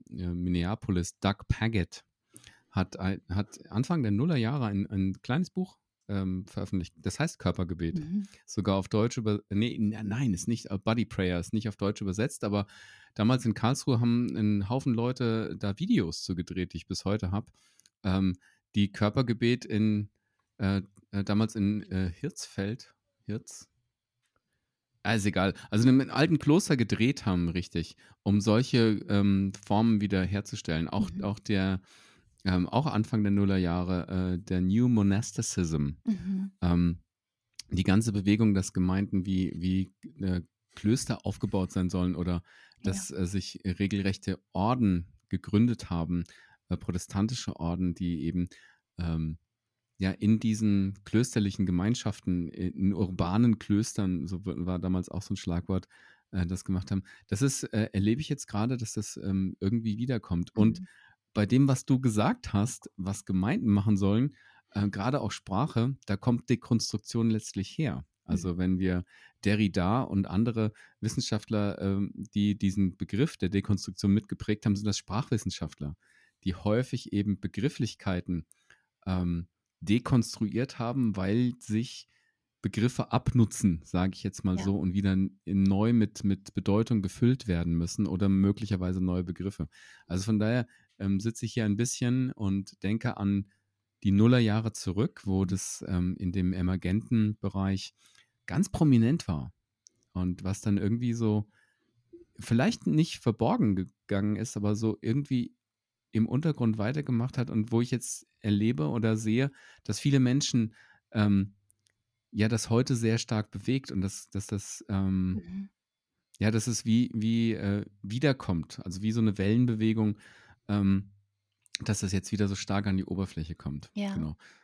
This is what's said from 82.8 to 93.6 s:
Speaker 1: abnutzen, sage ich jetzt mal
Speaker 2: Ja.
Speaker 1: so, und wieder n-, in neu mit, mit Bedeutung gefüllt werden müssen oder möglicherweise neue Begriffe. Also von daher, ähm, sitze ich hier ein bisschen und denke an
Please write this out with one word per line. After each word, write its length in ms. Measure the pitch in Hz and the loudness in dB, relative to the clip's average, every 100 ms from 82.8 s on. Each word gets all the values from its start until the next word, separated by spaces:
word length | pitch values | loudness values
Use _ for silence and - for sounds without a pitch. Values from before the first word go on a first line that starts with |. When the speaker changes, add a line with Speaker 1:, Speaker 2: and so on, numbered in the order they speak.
| 117 - - | 0 0 -2
Speaker 1:
abnutzen, 680 | 120 - 123 110 - 104 82 - | 0 2 4 2 4 2 0 -2
sage 280 | 90 92 95 | 0 0 -2
ich 80 | |
jetzt 200 | 101 - 98 | -8 -4 -2
mal 120 | 92 | 0
Speaker 2:
Ja. 80 | 98 | 0
Speaker 1:
so, 120 | 98 | 0
und 140 | 92 95 | 0 0
wieder 180 | 98 | 2
n-, 260 | 95 95 - - | 2 0 -4 -2
in 180 | 98 | 2
neu 300 | 98 98 110 | 4 4 4
mit, 300 | 120 104 - 101 | 4 2 0 -2
mit 280 | 98 - - | -2 -4 -4
Bedeutung 460 | 92 98 113 113 | 2 2 2 0
gefüllt 440 | 95 - 120 131 - | 0 2 2 2 0
werden 280 | 85 82 85 | 0 0 0
müssen 320 | 85 - 104 | 0 -2 -2
oder 220 | 92 98 | 0 2
möglicherweise 720 | 98 98 101 107 98 92 92 | 4 4 2 -2 -2 -2 -2
neue 200 | 92 90 | 0 0
Begriffe. 460 | 90 87 92 - 78 - - - - | -4 -6 -8 -6 -10 -10 -20 -20 -6
Also 180 | 92 101 | -4 0
von 140 | 107 | 0
daher, 280 | 107 123 120 _ _ - | 2 0 -2 _ _ -6
ähm, 200 | 98 98 | 0 0
sitze 240 | 113 110 113 | 0 -4 -4
ich 80 | |
hier 120 | - 107 | -2 0
ein 120 | 101 | 2
bisschen 540 | 120 - 123 127 127 | 0 0 0 0 -2
und 500 | - 101 98 98 - | -2 -2 0 -4 -6
denke 340 | 95 113 123 - | -4 -2 -4 -2
an 340 | 101 101 101 _ | 0 0 -2 _